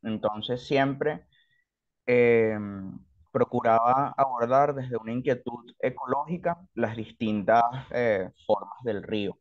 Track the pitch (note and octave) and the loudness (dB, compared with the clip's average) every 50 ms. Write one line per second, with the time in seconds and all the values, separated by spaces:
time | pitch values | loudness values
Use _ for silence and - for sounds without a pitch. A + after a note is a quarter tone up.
0 | - A2 A2 G#2 - G#2+ G#2 G#2+ G#2+ A2 B2 B2 - - D3 C3+ C3+ C#3 C#3 C3+ | -6 -6 -6 -2 -2 -2 -4 -4 -6 -6 -6 -6 -4 -2 2 2 2 2 0 -2
1 | C#3+ D3 D#3 F3 - _ _ _ _ _ _ _ _ _ _ _ _ _ _ _ | -2 -4 -4 -4 -12 _ _ _ _ _ _ _ _ _ _ _ _ _ _ _
2 | _ - B2 A#2+ A#2+ A#2+ A#2 A#2 A2+ A2 A2 G#2+ G#2 G2+ G2+ G2 F#2+ F#2+ F#2+ - | _ 2 4 4 6 6 6 6 4 2 0 -2 -6 -8 -8 -10 -10 -12 -12 -14
3 | - _ _ _ _ _ _ A#2 A#2+ - - A#2+ A#2 A#2 A2+ A#2 A#2 A#2+ B2+ C3+ | -18 _ _ _ _ _ _ 0 0 0 0 0 2 4 4 6 6 4 4 2
4 | C#3+ - - - C#3 C3+ B2+ A#2+ A#2 A#2 B2+ C3+ C#3+ D3 C#3+ C3+ B2+ B2+ B2 A2+ | 2 -2 0 0 0 0 2 -2 0 2 4 4 4 4 0 -4 -6 -6 -6 -8
5 | A2 A2+ A#2 B2 B2+ C#3+ C3 B2 - B2 A#2+ A#2+ - - - _ - C3 B2+ - | -6 -4 -6 -4 0 0 -2 -2 -2 -12 -12 -12 -16 -20 -12 _ -4 -4 -4 -4
6 | C3+ B2+ B2+ C#3 D3 D3+ E3+ E3+ - F3 E3+ - - _ _ A2 A#2 A2 A2+ A#2 | -6 -4 -4 -4 -2 -4 -6 -4 -4 -4 -4 -4 -10 _ _ -2 -2 -2 -2 -6
7 | A2 - - _ A#2+ A2 G#2+ G#2 F#2+ G2 A2 A#2 A#2 A#2+ B2 C3+ B2+ - - B2 | -10 -12 -8 _ -4 -2 -2 -2 2 4 4 4 4 2 0 -6 -12 -6 -4 -2
8 | B2 A#2 G#2+ F#2+ F#2 F2 _ _ _ _ G#2+ G2+ F#2+ G2 - - B2 A#2+ G#2 G2 | 0 2 2 0 -2 -6 _ _ _ _ 0 0 0 -12 -16 -8 -6 -4 -4 -4
9 | F2+ - G#2+ G#2+ G#2 G2 F2+ _ | -6 -4 -4 -4 -4 -4 -8 _